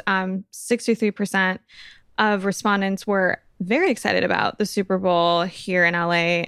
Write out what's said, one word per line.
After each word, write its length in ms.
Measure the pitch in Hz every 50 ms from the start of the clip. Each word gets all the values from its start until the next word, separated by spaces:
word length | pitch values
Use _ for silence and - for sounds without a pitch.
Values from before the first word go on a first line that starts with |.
| -
Um, 380 | 202 196 190 185 190 190 190 - _
sixty-three 640 | - - - - 240 233 - - 226 226 226 208
percent 500 | - - 202 - - 196 190 185 185 - _ _ - - - - - - _ _ -
of 260 | - 214 214 208 196 190
respondents 640 | 202 190 - - 214 202 196 196 196 196 - -
were 340 | 214 202 196 185 180 - - _ _ _ -
very 320 | 185 180 226 311 370 370
excited 320 | 233 - - - - 92 -
about 340 | - - - 107 - -
the 80 | - 208
Super 320 | - - 208 190 190 190
Bowl 460 | 185 190 185 175 170 170 170 170 170 175
here 420 | 185 - - - 196 180 180 175
in 80 | 170 175
L 180 | 170 170 170
A, 360 | 175 170 170 170 175 170 170